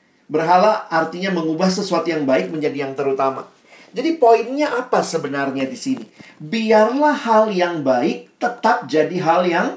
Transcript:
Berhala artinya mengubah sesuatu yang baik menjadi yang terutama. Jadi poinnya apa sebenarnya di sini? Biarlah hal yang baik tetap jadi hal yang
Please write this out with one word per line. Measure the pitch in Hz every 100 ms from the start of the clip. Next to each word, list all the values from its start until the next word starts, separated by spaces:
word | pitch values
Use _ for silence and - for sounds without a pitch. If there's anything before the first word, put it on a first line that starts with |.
| _ _ -
Berhala | 151 165 185 208 214 -
artinya | 165 165 175 190
mengubah | 180 160 160 185
sesuatu | 180 - 170 170
yang | 156 135
baik | 131 -
menjadi | 156 147 135 139
yang | 135
terutama. | 135 135 - 139 - _ _ - -
Jadi | 185 294 330
poinnya | 233 226 233 277 294 240
apa | - 190
sebenarnya | - 160 143 139 135 131 135
di | 123
sini? | 139 127 - - - -
Biarlah | 151 226 220 220 220 262 240
hal | 285 240 220 214
yang | 185 175 170
baik | 135 113 151 - - _
tetap | 240 - 220 - 139
jadi | 151 156 175
hal | 151 170 180
yang | 170 240